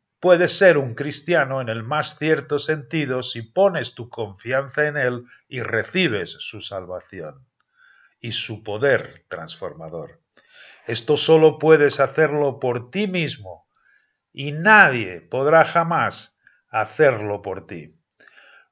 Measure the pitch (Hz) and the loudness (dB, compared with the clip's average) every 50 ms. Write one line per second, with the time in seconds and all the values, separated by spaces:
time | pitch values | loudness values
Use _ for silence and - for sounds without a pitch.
0 | _ _ _ _ - 180 180 170 175 175 - - 196 185 160 147 135 120 113 - | _ _ _ _ 4 4 4 6 4 2 4 6 6 6 6 4 0 -4 -6 -8
1 | 139 147 143 - - - 170 160 139 131 135 135 127 113 113 113 110 120 151 151 | -8 -6 -6 -6 -4 -2 0 0 0 -2 -4 -6 -6 -6 -6 -8 -6 -6 -4 -4
2 | 143 - - - 151 156 160 143 135 131 147 139 - - 156 151 127 - - 160 | -4 -6 -6 -4 -2 0 0 0 -2 -4 -4 -4 -2 -2 -4 -6 -6 -6 -6 -4
3 | 147 127 127 127 123 - - 117 110 - - 180 196 196 180 151 120 - - - | -4 -4 -4 -4 -4 -6 -6 -8 -10 -6 0 2 2 2 2 -2 -6 -8 -8 -12
4 | 117 - - - 110 101 98 - - 117 131 135 139 135 - 151 151 151 143 147 | -16 -12 -10 -10 -10 -10 -10 -14 -8 -6 -4 -4 -4 -4 -4 -2 -2 -2 -2 -2
5 | 131 123 123 120 120 - - _ _ - - - 117 - - 110 104 - - 190 | -4 -4 -4 -6 -10 -16 -20 _ _ -14 -12 -10 -8 -4 -4 -4 -4 -2 -2 -2
6 | 185 143 110 98 87 82 - - - - - 104 - - 101 95 92 90 90 90 | 0 0 -2 -4 -6 -8 -10 -12 -12 -12 -10 -8 -10 -8 -8 -10 -10 -10 -12 -14
7 | - - - 92 80 76 71 67 64 _ _ _ _ _ _ _ _ _ _ _ | -14 -16 -16 -14 -14 -16 -16 -20 _ _ _ _ _ _ _ _ _ _ _ _
8 | _ _ _ _ - 117 104 - - - 110 101 - 104 101 107 127 139 127 107 | _ _ _ _ -10 -6 -4 -4 -4 -4 -8 -10 -10 -8 -6 -2 0 2 2 0
9 | - - - - _ - 85 85 82 80 - - 98 85 73 80 80 80 82 82 | -2 -6 -18 -20 _ -16 -14 -14 -14 -14 -14 -14 -14 -14 -14 -14 -16 -14 -12 -12
10 | 76 - - _ _ _ _ _ _ _ - - - - - _ _ - 120 - | -14 -14 -18 _ _ _ _ _ _ _ -20 -20 -20 -20 -20 _ _ -6 -4 -2
11 | - - 147 143 - - 160 160 160 156 139 - - 160 160 147 147 139 135 - | 0 2 4 4 6 6 6 8 8 6 4 4 4 6 6 8 6 4 4 2
12 | 139 135 - - 160 143 147 147 147 139 123 120 - - 139 117 120 123 - 190 | 0 0 2 2 0 2 2 0 -2 -2 -2 -2 -2 -2 -2 -4 -6 -8 -6 -6
13 | 214 196 180 180 160 139 - - 101 92 85 - _ _ _ _ _ _ _ _ | -4 -4 -4 -4 -4 -4 -6 -10 -14 -18 -20 -20 _ _ _ _ _ _ _ _
14 | _ _ _ _ _ _ _ 135 139 147 143 156 165 214 220 214 190 151 131 120 | _ _ _ _ _ _ _ -12 -10 -10 -6 -2 2 6 8 8 8 6 4 0
15 | 104 92 90 82 - - - 127 135 147 165 160 156 - - 170 170 165 170 147 | -4 -6 -8 -12 -10 -6 -4 -2 2 4 6 6 6 4 2 -2 0 0 0 -2
16 | 117 104 - - - - _ _ _ _ _ _ _ _ - 110 107 - - - | -2 -2 -2 -4 -6 -8 _ _ _ _ _ _ _ _ -4 -4 -4 -2 0 2
17 | 156 139 123 104 107 104 104 95 - 101 92 92 80 - 98 82 76 - _ _ | 4 4 2 0 -4 -6 -8 -8 -8 -10 -10 -10 -12 -14 -16 -16 -16 -18 _ _
18 | _ _ _ _ _ _ _ - - - - - _ _ | _ _ _ _ _ _ _ -20 -20 -20 -20 -20 _ _